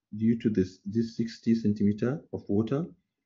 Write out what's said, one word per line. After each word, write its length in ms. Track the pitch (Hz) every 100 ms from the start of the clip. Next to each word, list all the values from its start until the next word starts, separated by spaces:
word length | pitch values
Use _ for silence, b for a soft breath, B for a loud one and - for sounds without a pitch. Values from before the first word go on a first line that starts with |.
| _ 107
due 200 | 113 117
to 100 | 117
this, 300 | 101 92 - 101
this 300 | 113 113 -
sixty 400 | 113 - 113 113
centimeter 680 | 107 104 101 104 117 156 -
of 100 | - -
water, 360 | 101 113 139 180 - _ _